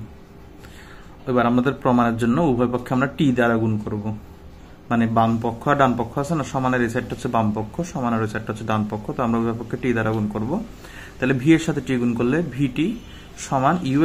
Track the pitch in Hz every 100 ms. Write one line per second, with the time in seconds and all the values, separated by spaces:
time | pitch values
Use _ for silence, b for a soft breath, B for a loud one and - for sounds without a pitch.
0 | 110 - - - - - B B B B
1 | B B - 123 117 123 131 127 135 123
2 | 117 113 117 139 165 120 120 123 - 127
3 | 139 - 139 120 117 113 113 107 107 104
4 | 107 107 - - - B B B - 117
5 | 113 113 113 113 117 113 147 143 131 117
6 | 113 147 139 160 - 139 127 127 113 120
7 | 107 123 127 117 107 107 107 - 170 -
8 | 120 113 110 110 107 110 110 107 107 107
9 | - 131 120 117 117 117 113 123 131 117
10 | 110 110 104 110 113 202 - - B B
11 | B B 131 135 143 160 160 143 135 127
12 | 120 117 120 156 160 123 139 139 180 226
13 | - B B - - 135 135 175 135 139